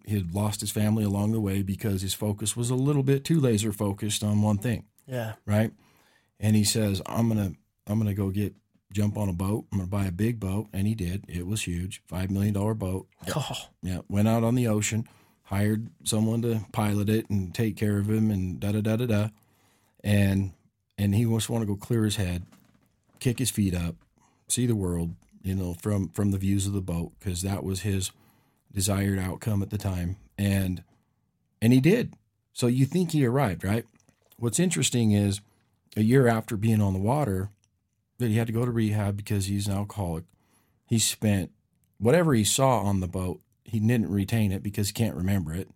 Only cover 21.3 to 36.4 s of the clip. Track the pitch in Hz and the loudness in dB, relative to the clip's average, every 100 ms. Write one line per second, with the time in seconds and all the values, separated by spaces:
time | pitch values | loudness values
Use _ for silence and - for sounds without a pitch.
21.3 | 113 - 117 104 101 - 120 107 107 90 | 0 0 -2 -2 -4 -2 0 2 0 -2
22.3 | 87 - - _ _ _ _ _ _ 131 | -4 -8 -18 _ _ _ _ _ _ -2
23.3 | 117 123 - 98 87 85 82 _ _ _ | 0 -2 0 0 0 -4 -6 _ _ _
24.3 | _ _ - 123 107 92 87 85 85 _ | _ _ 0 2 2 0 -2 -4 -6 _
25.3 | - 95 95 90 - 107 101 95 - 101 | -10 -4 -2 -2 -4 -2 -2 -2 0 0
26.3 | 98 98 101 98 101 92 85 82 - 98 | 0 0 0 0 -4 -4 -4 -6 -8 -8
27.3 | 87 98 95 71 95 104 98 92 - _ | -4 -4 -4 -4 -4 -2 -2 -4 -10 _
28.3 | _ _ _ _ 101 98 98 101 98 95 | _ _ _ _ -4 0 0 0 0 -2
29.3 | 80 113 101 98 104 101 90 87 95 - | -4 -2 -2 -2 -4 -4 -4 -4 -6 -12
30.3 | - 101 98 92 90 - _ _ _ _ | -2 0 2 0 -4 -10 _ _ _ _
31.3 | _ _ _ 113 131 147 240 - - _ | _ _ _ 4 6 6 4 0 -8 _
32.3 | _ _ - 123 127 135 139 185 151 123 | _ _ -2 0 2 2 2 0 2 2
33.3 | 131 123 85 95 113 - _ _ _ _ | 2 0 0 -2 -2 -4 _ _ _ _
34.3 | - 120 135 180 165 135 123 110 104 101 | -6 -2 0 0 2 0 2 4 4 4
35.3 | 98 - _ _ _ _ - 110 135 120 | 0 -6 _ _ _ _ 0 4 6 6
36.3 | 113 | 2